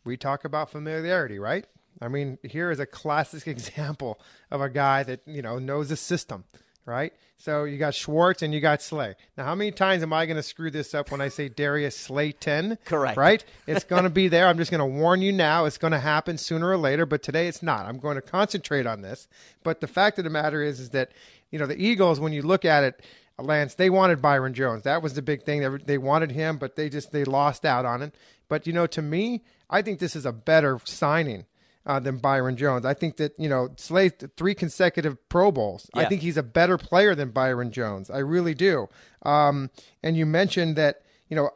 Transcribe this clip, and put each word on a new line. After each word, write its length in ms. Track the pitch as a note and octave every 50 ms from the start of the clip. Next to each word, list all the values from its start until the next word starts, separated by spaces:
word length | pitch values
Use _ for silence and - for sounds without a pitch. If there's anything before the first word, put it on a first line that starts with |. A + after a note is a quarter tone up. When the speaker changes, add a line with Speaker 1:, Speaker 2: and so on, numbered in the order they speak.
| -
Speaker 1:
we 120 | A#2+ B2+
talk 280 | B2+ - C#3 C#3 C#3+ -
about 260 | D3+ C#3+ D3+ D#3 -
familiarity, 680 | - D3+ D3+ D#3 D#3+ D#3+ D#3+ E3+ F3+ F3+ D3+ A#2+ G#2 G2
right? 240 | G2+ A2 D3+ G3 A3+ _ _ _ _ _ _ -
I 60 | A#2
mean, 320 | A#2+ C3 C#3+ C#3+ C3+ C3 - -
here 260 | B2 C#3 D#3 F3 F3
is 80 | D#3+ C3+
a 80 | C#3+
classic 600 | - - - - D#3 D3 D#3 D3 - - D3+ -
<laughs> 0 | E3
example 720 | C#3+ A#2+ A#2 - - D3+ D3+ C#3+ D3+ - C#3 A#2+ G#2+ - _ - - _ _ _
of 80 | C#3 C#3
a 80 | C#3 C3+
guy 340 | B2 C#3+ C#3 C#3 C3+ C3+
that, 200 | C3+ B2 B2+ B2+ _
you 160 | D3+ D#3 C#3
know, 160 | B2 A2 A#2 B2+
knows 300 | B2+ C3 C#3 D3 D3+ C3+
the 80 | D#3
system, 480 | - - - F3 - - - A2 F#2+ F#2 _ _ _ _ _ _ _ _
right? 260 | A#2+ A#2 B2+ D3 E3 - _ _ _ _ _
So 260 | - D#3 D3+ D3 D3
you 120 | D3 C#3+
got 180 | C#3 D#3 D3 C#3
Schwartz 480 | - - - D3+ D#3+ F3 F#3 F3+ -
and 120 | E3 D3+ D3+
you 60 | D3+
got 220 | C#3+ D#3 D3 D3
Slay. 340 | - - E3 D3+ C3 G#2 F#2+ - _ _ _
Now, 80 | - C3
how 120 | C#3 E3
many 160 | G3 G#3 G#3
times 320 | - - F#3+ F#3+ F#3+ F3 D#3+
am 80 | D#3
I 140 | D#3 D#3+ E3
gonna 180 | D#3+ D#3+ D#3 D3
screw 260 | - - - E3 D#3+
this 240 | C#3+ D#3 C#3 - -
up 160 | D3 C#3+ -
when 100 | C#3+ C#3
I 60 | C#3
say 220 | C#3 - - D3 C3+
Darius 480 | A2+ - D3 C#3+ C#3+ D3+ D3 C#3+ -
Slay 340 | - - - C3+ C#3+ D3+ D3+
ten? 480 | D3 - - D#3+ D3 D3+ E3+ G#3 A3+ - -
Speaker 2:
Correct. 320 | - E3+ D3+ C#3 B2+ -
Speaker 1:
Right? 280 | A#2+ C#3 E3+ G#3+ A3 - - - - _
It's 160 | - D#3 C#3+
gonna 280 | - - F3+ F3+ F3+ F#3
be 180 | D3+ F#3+ F#3+ F3+
there. 180 | D#3+ E3+ F#3
I'm 120 | F3+ F3 E3
just 120 | E3 -
gonna 160 | F3 D#3+ C#3+
warn 360 | C3+ C3 C#3+ D#3 E3+ F#3 F#3
you 100 | F#3+ G3
now. 320 | G3 F#3 E3 D3+ D#3 E3+ E3
It's 120 | D3+ - -
gonna 200 | - D#3+ D#3+ C#3+
happen 400 | C3 D3+ D3+ D#3 - - E3+ D3+
sooner 300 | - - E3 D#3+ E3+ F3+
or 60 | F#3+
later, 280 | F#3 D#3 C3+ C#3 D#3 E3
but 160 | C#3 D3+ C#3+
today 280 | - - C#3 D#3+ F3 F3
it's 120 | D#3+ -
not. 260 | E3+ E3 C3+ G#2+ F#2+
I'm 120 | G2+ B2 C3
going 160 | C3 D3+ C#3+
to 80 | C3+
concentrate 640 | - - - F#3 G#3 G#3 - F#3+ - - D#3 C#3 B2
on 160 | A#2 A2 G2+
this. 240 | G2 F#2+ A#2+ - - _ _ - - - _ _ -
But 160 | E3 D#3+ -
the 80 | - C#3
fact 300 | - F3+ G3 G#3 G#3 G3
of 60 | F3+
the 60 | D#3+
matter 320 | D3+ D3+ D3+ D#3 D3+ D3+
is, 160 | D3+ D3 C#3 B2+
is 120 | C3 A#2+
that, 200 | C3+ C3+ B2+ - _ - - - - _ _ _
you 80 | - D#3
know, 80 | D3
the 140 | C3 - - F#3
Eagles, 360 | A3 A#3+ F#3+ F#3+ F3 D#3+ C#3
when 120 | D3+ D#3+
you 100 | D#3 D3
look 220 | C#3+ D#3 F#3+ F#3+ -
at 200 | E3+ D#3 D3 C#3
it, 180 | C3 - _ - - - - _ _ _ -
Lance, 360 | B2+ C#3 D3+ D3+ D3 C3+ -
they 160 | - F#3 F#3+
wanted 320 | F3+ F#3+ F#3+ F#3 E3+ C#3
Byron 320 | C3 D3 C#3+ C3+ C3 C3 B2+
Jones. 300 | B2 C3+ B2+ A2+ A2 G2+
That 180 | C#3 D3 E3+
was 120 | D#3+ D3+ C3
the 80 | D3
big 200 | C3 D3 D3 -
thing. 180 | - D3+ D3 D3
They, 200 | C#3 C3 C3+ C#3+ -
they 140 | C#3 C#3+ C3+
wanted 320 | C3 C3+ D3 D#3+ D#3+ D3
him, 280 | B2+ D3 D#3+ D#3+ D#3+ C#3
but 180 | C3+ B2+ -
they 120 | - D3+ D3
just, 220 | C3 D3 - -
they 140 | - D3 C#3
lost 400 | C3 C3 C#3 C#3+ D3 C3+ - -
out 200 | D#3 B2+ B2 B2+
on 180 | A#2+ A#2+ B2
it. 120 | C#3+ D3 - _ _ _ _ _ _ -
But, 200 | D#3 D3+ - E3
you 40 |
know, 140 | E3 F3 E3+
to 160 | D#3+ - E3
me, 400 | D#3 D3 D#3 F3 G#3+ A#3 B3 A3+ - _ _ _ _ -
I 140 | - G3+
think 160 | G3 G#3+ G3 D3
this 160 | F3+ D3+ -
is 120 | D#3+ C3+
a 60 | C3+
better 460 | A2+ A2+ - D#3+ D#3+ D#3+ D3+ C#3 C3 A#2+ -
signing 640 | - - - E3 C#3+ D3+ E3 D#3+ C#3+ A2 F#2 - _ _ _ _ _ _ _ -
uh, 120 | D3 C#3 C3+
than 180 | B2 C3+ C3 B2
Byron 380 | A#2 C#3+ C#3 C3+ B2+ C3 B2+
Jones. 280 | A#2 C#3+ C#3+ C3 B2 A#2
I 80 | B2+ C#3+
think 220 | - E3+ D#3+ -
that, 160 | - D3+ D3 - -
you 100 | D#3 D3+
know, 220 | C#3 B2+ B2+ C3 -
Slay, 340 | - - - D#3+ F#3 G3 F3+
th-, 200 | - - C#3+ C3 -
three 180 | - D#3+ G3 G3+
consecutive 640 | - F3+ D#3+ - - F#3 F3 - F3 D3 D#3 C3+ - _ -
Pro 220 | - F3 F#3+ G3+
Bowls. 400 | D#3+ C3+ A2 G2+ F2 - - - -
I 80 | C#3
Speaker 2:
Yeah. 60 | D#3+ -
Speaker 1:
think 140 | G3+ F3+
he's 140 | D3+ E3+ D3+
a 60 | D#3
better 360 | C#3 A2+ - E3 E3+ F3+ F#3 E3
player 360 | - - - F3+ G3+ G#3 F3+
than 160 | D3 C#3+ B2+
Byron 400 | A2 C3+ C3 C3 B2+ A#2+ B2 A#2+
Jones. 360 | G#2 B2+ A#2 G#2+ G2+ F#2+ F#2+ -
I 80 | - C#3
really 360 | C#3 C#3+ E3 F3+ F3 E3+ D#3
do. 340 | B2+ F3+ G3 E3+ C3+ G2+ - _ - - _ _ _
Um, 480 | - - D3 D3+ D3 C#3+ C#3+ C#3 C3+ C3 - - - _ _ _
and 140 | - D#3+ E3
you 100 | D#3+ D#3+
mentioned 500 | D#3 D#3 E3+ G3+ F#3+ - F#3 E3+ D#3+ D#3
that, 260 | D#3 D#3 C#3+ D3 - _ _ _ _ _ -
you 80 | D#3
know, 140 | D#3 C#3+ - -